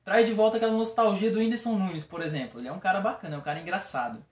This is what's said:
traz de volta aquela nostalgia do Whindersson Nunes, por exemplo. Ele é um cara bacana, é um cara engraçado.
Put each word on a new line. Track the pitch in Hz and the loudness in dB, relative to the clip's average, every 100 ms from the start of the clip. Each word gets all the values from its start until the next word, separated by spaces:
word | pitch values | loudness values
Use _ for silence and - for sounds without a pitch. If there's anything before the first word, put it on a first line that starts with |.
traz | - 214 233 | 2 4 4
de | |
volta | 214 220 226 | 4 4 4
aquela | 226 | 2
nostalgia | 220 226 - 220 190 220 | 2 0 2 2 4 2
do | 214 | 2
Whindersson | 226 226 233 214 | 0 0 0 0
Nunes, | 185 160 | 0 -4
por | 151 170 | -8 -6
exemplo. | 165 151 123 117 | -4 -4 -6 -10
Ele | 127 | -10
é | |
um | 185 | -4
cara | 190 190 | 0 0
bacana, | 214 - 165 147 | 0 -4 -8 -8
é | |
um | |
cara | 147 156 | -6 -6
engraçado. | 165 180 - 135 120 110 - | -4 -6 -4 -4 -6 -8 -16